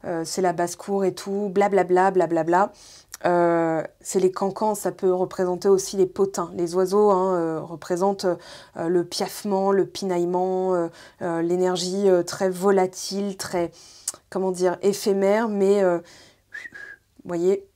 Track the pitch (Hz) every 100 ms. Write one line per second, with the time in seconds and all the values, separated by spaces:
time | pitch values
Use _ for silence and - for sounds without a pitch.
0 | - 170 160 - 185 170 175 - - 196
1 | 190 180 202 196 208 185 202 196 175 180
2 | 190 185 165 165 160 175 208 - - -
3 | _ - 175 175 170 170 165 160 - _
4 | - 196 185 185 196 190 214 208 185 175
5 | 185 180 180 - 185 180 196 190 190 196
6 | 185 202 196 196 175 190 175 180 185 202
7 | 208 185 190 180 165 160 165 165 - 175
8 | 196 196 190 170 - - - - 165 180
9 | 175 - 196 - 208 190 196 196 170 -
10 | 196 175 175 180 185 185 185 180 170 -
11 | - _ 185 165 170 180 185 180 180 196
12 | 202 180 175 - 190 180 196 190 185 -
13 | - 196 202 190 - 180 170 - - -
14 | - - _ 185 190 180 180 175 202 196
15 | 214 196 196 214 226 202 196 202 190 170
16 | - - - _ _ - - - - -
17 | _ - - 175 180 196 -